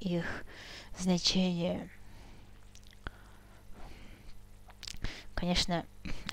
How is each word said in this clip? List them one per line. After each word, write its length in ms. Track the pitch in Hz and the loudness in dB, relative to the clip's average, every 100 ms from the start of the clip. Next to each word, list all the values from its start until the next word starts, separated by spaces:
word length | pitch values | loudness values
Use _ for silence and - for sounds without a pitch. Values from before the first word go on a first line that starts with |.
их 240 | 190 175 170 - - - - - - - | 2 2 2 -2 -6 -10 -10 -10 -10 0
значении. 920 | 185 175 - 185 185 175 170 175 175 - - - - - - - - - - - - - - - - - - - - - - - - - - - - - - - - - - | 4 6 8 6 6 6 2 0 -4 -10 -12 -12 -12 -14 -14 -14 -14 -14 -14 -8 -8 -8 -16 -16 -16 -16 -12 -10 -8 -10 -12 -12 -10 -10 -10 -14 -14 -10 -8 -2 -2 -2 -4
Конечно, 520 | - 175 180 - 170 - - - - - | 0 6 6 8 6 2 -4 0 0 6